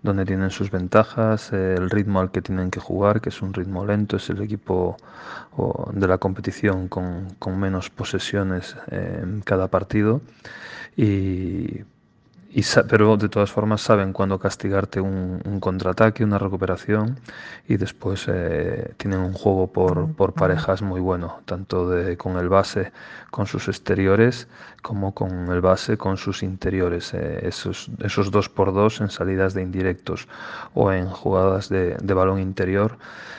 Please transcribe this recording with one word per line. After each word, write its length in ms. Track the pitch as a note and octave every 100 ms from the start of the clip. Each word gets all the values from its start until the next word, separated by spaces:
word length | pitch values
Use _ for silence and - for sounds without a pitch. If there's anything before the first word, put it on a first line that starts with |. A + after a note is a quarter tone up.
dónde 240 | G#2 G2
tienen 240 | F#2+ F#2+ F#2+
sus 220 | - G2
ventajas, 800 | F#2 F2+ G#2+ A2 - A2 G#2+ -
eh, 220 | G2 F#2+ F2+
el 140 | F2+
ritmo 280 | G#2 G2+ F#2+
al 120 | F#2
que 100 | F#2
tienen 300 | F#2 F#2 F#2
que 80 | F#2+
jugar, 420 | - F#2 G2+ G#2+
que 80 | -
es 140 | -
un 100 | F#2+
ritmo 320 | F#2+ F#2+ F#2
lento, 320 | G2+ G#2 G#2 G2
es 100 | -
el 100 | G2
equipo, 560 | G#2 G#2+ - F#2 F2+ - - - - - -
o, 360 | - G2+ - -
de 140 | - F#2+
la 100 | F#2+
competición 720 | F#2+ F#2+ G2 - G#2 F#2 F#2
con, 480 | F#2 F2+ F2 F#2 F#2+
con 220 | F#2+ F#2+
menos 320 | G2 F#2 -
posesiones, 840 | - G#2 F#2+ - G2+ F#2+ F#2 - - -
eh, 300 | G2 F2 E2+
en 200 | F2+ G#2
cada 260 | - F#2+ F#2+
partido. 540 | F#2 F#2+ G#2+ G#2 C3 - - - - - - - -
Y, 840 | A2 G2 F#2+ F#2 F#2 G2 - - G2+ _ _ _ _ - - C3+
y 60 |
sa-, 200 | - - -
pero 300 | A2 G#2+ G#2+
de 100 | G#2
todas 240 | G#2 G2+
formas 300 | - G#2+ G#2+
saben 320 | - G#2 G2
cuándo 260 | F#2+ G2 F#2+
castigarte 600 | G2 - G#2 G2 G2+ G2
un, 400 | F#2+ F#2+ F#2 F2+
un 160 | G2 G2
contraataque, 640 | F#2+ F#2 F#2 F2+ A2 G#2+
una 140 | G#2+ G2+
recuperación, 840 | G2 F#2+ F#2+ F2+ - G#2+ A2 C3 - - - - -
y 80 |
después, 520 | A2+ A2+ - F#2 F#2+ -
eh, 640 | F#2 E2+ D#2+ E2+ - -
tienen 240 | - G2+ F#2+
un 140 | F#2
juego 400 | F#2+ G#2 F#2+ F#2
por, 400 | - F#2 D#2 D#2
por 200 | - F#2+
parejas 480 | - F#2 F2 - F#2+
muy 200 | G2+ F#2
bueno, 400 | F#2 F2+ F2 -
tanto 460 | - F#2 G2 F#2 F2+
de, 260 | F2+ F2+
con 220 | F2 F#2 F2+
el 100 | F2+
base, 460 | G2 F#2+ G#2 F#2 - - - -
con 160 | -
sus 220 | G2 G2+ -
exteriores, 800 | F#2+ - F#2+ G2 G2+ A#2 A#2+ - - - -
como 320 | - G#2 G2
con 380 | - G2 F2+ F2+
el 80 | F2+
base, 380 | F#2 F#2+ - A2
con 180 | F#2+
sus 280 | F#2+ - F#2
interiores. 680 | F#2+ F#2 F#2 F#2+ F2+ F2 -
Eh, 320 | F2 D2+ D#2
esos, 440 | F2 - - - - A2
esos 320 | G#2 - G2
dos 160 | G2+ F#2+
por 260 | - G2
dos 280 | F#2+ G#2+ -
en 80 | G2+
salidas 440 | - F#2 F#2+ F#2+
de 100 | F#2+
indirectos 680 | F#2 F#2+ F#2 - - - - - - - -
o 200 | - G#2
en 160 | F#2 F2+
jugadas 580 | F#2 - F#2 F#2+ F#2+ -
de, 300 | F#2+ F2 -
de 120 | F#2+
balón 260 | F#2 F#2+ G2
interior, 580 | F#2+ F#2+ F#2 G2 A2 - - - -